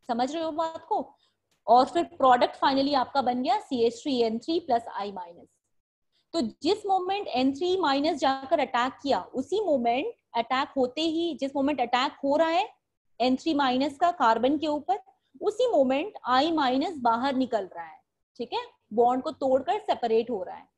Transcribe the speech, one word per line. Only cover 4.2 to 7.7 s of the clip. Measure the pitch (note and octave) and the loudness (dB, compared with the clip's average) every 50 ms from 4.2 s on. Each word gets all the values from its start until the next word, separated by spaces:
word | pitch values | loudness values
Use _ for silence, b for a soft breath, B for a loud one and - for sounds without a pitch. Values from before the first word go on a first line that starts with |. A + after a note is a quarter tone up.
एन | A#3 A3+ A3 A#3 | 0 0 0 -4
three | - - E4 F4+ | -4 -2 -2 -2
plus | - - A#3+ A#3 - - | 0 0 -2 -2 -2 -4
आई | - F#3+ G3+ G#3 | -8 -8 -8 -8
माइनस। | G3 F#3 F3+ F3 F3 - C#3+ _ _ _ _ _ _ _ _ _ _ _ _ _ _ _ _ _ - | -8 -10 -12 -14 -16 -20 -20 _ _ _ _ _ _ _ _ _ _ _ _ _ _ _ _ _ -4
तो | E4+ B3+ G#3+ - _ | -4 -4 -4 -6 _
जिस | - D4+ G#4 G#4+ - | 0 0 0 0 0
moment | G4+ F#4+ F#4+ F#4 F#4 F#4+ G#4 G4+ - | 0 0 0 0 -2 -4 -4 -4 -4
एन | - B3 C4 C4+ C4+ | -2 0 0 0 0
थ्री | C#4 F4+ F4+ | 0 0 0